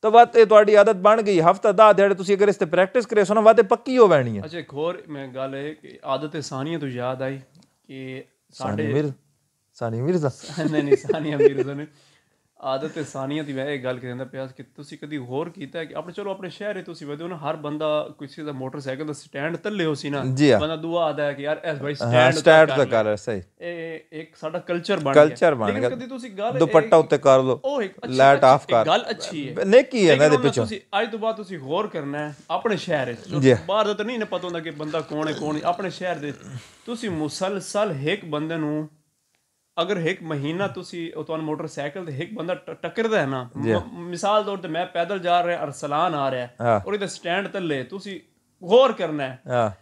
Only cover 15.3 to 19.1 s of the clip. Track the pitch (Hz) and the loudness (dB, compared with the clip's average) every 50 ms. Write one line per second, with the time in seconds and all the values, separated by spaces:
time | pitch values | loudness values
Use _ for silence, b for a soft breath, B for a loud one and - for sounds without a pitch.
15.3 | 127 139 165 180 170 196 147 135 - 175 165 160 - - - 175 170 - 202 202 | -6 -6 -6 -8 -10 -16 -16 -12 -12 -12 -12 -10 -10 -12 -12 -12 -12 -10 -8 -8
16.3 | 190 190 190 180 147 - 208 208 208 185 180 180 170 - 156 143 147 147 165 175 | -8 -8 -10 -14 -14 -10 -10 -10 -8 -10 -12 -14 -16 -16 -12 -12 -12 -12 -10 -12
17.3 | 185 156 147 143 160 160 147 147 151 151 156 151 151 151 151 - 151 _ 147 135 | -12 -8 -8 -8 -8 -6 -8 -8 -8 -4 -4 -2 -2 -2 -4 -6 -12 _ -18 -18
18.3 | - - 156 147 143 131 131 131 131 151 135 131 131 131 160 151 | -14 -12 -12 -10 -10 -8 -10 -8 -10 -10 -8 -8 -8 -8 -8 -10